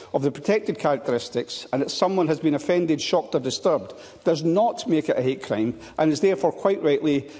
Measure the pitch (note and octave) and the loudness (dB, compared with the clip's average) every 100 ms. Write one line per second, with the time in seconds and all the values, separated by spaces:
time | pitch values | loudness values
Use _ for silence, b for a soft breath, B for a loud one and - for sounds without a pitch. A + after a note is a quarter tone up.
0 | B C#3 C#3 - - G#3+ G#3 D#3 D#3 C3+ | B -2 -2 -2 0 0 0 -2 0 0
1 | - A#2+ - A#2+ A#2+ - - C3 D3 - | 0 -2 -2 -4 -4 -8 -4 -2 -2 0
2 | F#3 F#3+ D#3+ D3+ D#3+ C#3+ - F3 E3 D3 | 0 2 2 2 0 0 2 2 2 0
3 | - F3 D#3+ F3 B2+ - F#3+ D3+ - - | 2 0 0 -2 -2 0 0 0 -2 -14
4 | B B - D#3+ D#3+ F3+ A#3 - - D#3 | B B 0 2 2 2 2 0 0 0
5 | D#3 B2 B2+ C3+ - G#2+ A2+ - B B | 2 0 0 -2 -2 0 0 -2 B B
6 | D#3 C#3+ G3 F#3 E3 - G3 F#3+ D#3 C#3+ | 2 4 2 2 0 0 0 2 2 2
7 | D#3 C#3 C#3 | 2 0 -2